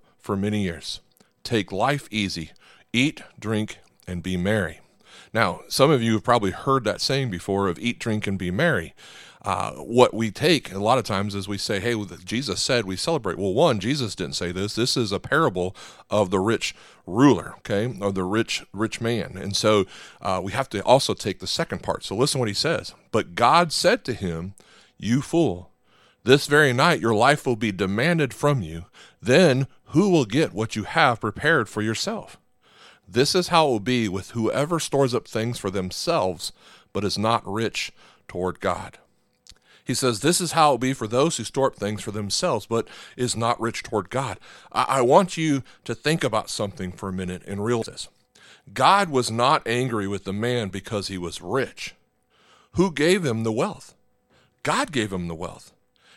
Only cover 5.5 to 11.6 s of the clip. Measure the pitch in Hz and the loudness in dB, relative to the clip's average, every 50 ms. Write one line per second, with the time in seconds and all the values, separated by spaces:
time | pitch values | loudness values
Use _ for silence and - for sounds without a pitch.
5.5 | 87 - - - - - 135 151 160 127 113 113 110 107 - - 120 120 101 95 | 0 -6 -10 -8 2 4 6 6 6 4 4 4 2 2 4 4 4 4 4 0
6.5 | 87 - - 143 135 135 120 107 95 98 - - 135 139 135 123 92 85 - - | -2 -2 0 0 0 2 2 -2 -2 -2 -2 -2 -2 0 -2 -2 -4 -6 -4 -2
7.5 | 98 98 98 95 85 - - 120 120 - - 120 110 107 101 104 98 92 90 87 | 0 2 2 0 0 0 -2 -4 -4 -2 -4 -2 -2 -2 -2 -2 -2 -2 -2 -4
8.5 | 90 104 160 175 143 95 80 - - - - - - - - - - _ - 101 | 0 0 2 2 2 0 -4 -6 -12 -20 -20 -20 -20 -20 -20 -20 -20 _ -4 -4
9.5 | 95 95 - - - - 76 - 117 123 123 - - 104 113 110 95 - 139 160 | -4 -2 -4 -6 -8 -10 -10 0 6 6 6 6 6 0 -2 -2 -2 0 2 2
10.5 | 175 135 - - 92 98 101 110 127 131 107 - 107 95 101 104 98 101 95 92 | 2 2 0 -6 -6 -2 2 2 2 2 2 -2 -2 -2 -2 -2 -4 -6 -6 -6
11.5 | 104 95 | -6 -6